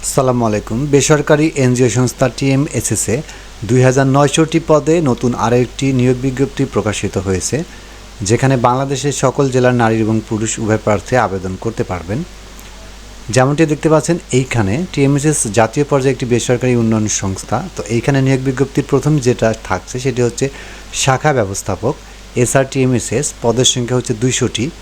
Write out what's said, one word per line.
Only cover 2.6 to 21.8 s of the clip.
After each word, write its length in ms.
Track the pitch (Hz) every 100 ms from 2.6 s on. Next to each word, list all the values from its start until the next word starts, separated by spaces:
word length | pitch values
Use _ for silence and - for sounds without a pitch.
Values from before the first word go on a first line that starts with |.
| 147 - - 104 -
এ 80 | 117 160 - - - 98
দুই 120 | 127
হাজার 240 | 127 127 135
নয়শোটি 540 | 135 143 - 156 165 -
পদে 260 | 151 139 165 151
নতুন 200 | 117 123
আরও 220 | 127 107 123
একটি 300 | 123 - 135
নিয়োগ 240 | 131 123 127
বিজ্ঞপ্তি 380 | 135 127 135 - 135
প্রকাশিত 400 | 107 101 101 101 98 95
হয়েছে, 300 | 92 - 127 170 - - - - - 101
যেখানে 260 | 120 135 131 123
বাংলাদেশের 480 | 123 139 139 143 131
সকল 220 | 131 123 139
জেলার 220 | 127 123 123
নারী 140 | 113 113 110
এবং 100 | 110 107
পুরুষ 240 | 107 110 -
উভয় 180 | 113 107
প্রার্থী 300 | 107 104 - 127
আবেদন 360 | 107 95 92 92
করতে 180 | 113 110 113
পারবেন। 280 | 92 80 117 170 - - - - - - - - - -
যেমনটি 280 | 117 131 147 160
দেখতে 220 | 147 160
পাচ্ছেন, 240 | 156 147 170 -
এইখানে 420 | 127 131 120 98 113 185
টিএমএসএস 460 | - 139 143 147 147 117 104
জাতীয় 260 | 113 - 143
পর্যায়ে 240 | 139 131
একটি 120 | 131 123
বেসরকারি 420 | 120 - 123 127 120
উন্নয়ন 240 | 113 110 107 -
সংস্থা। 380 | 101 95 - 117 185 -
তো 40 | -
এইখানে 240 | 120 127 139
নিয়োগ 180 | 135 135
বিজ্ঞপ্তির 460 | 131 123 139 - 131
প্রথম 200 | 139 147 151
যেটা 300 | 123 120 113 110 -
থাকছে, 280 | 92 - 127
সেটি 220 | 131 120
হচ্ছে 240 | 120 - 135 - - - -
শাখা 360 | - - 127 156
ব্যবস্থাপক, 640 | 135 98 98 - 92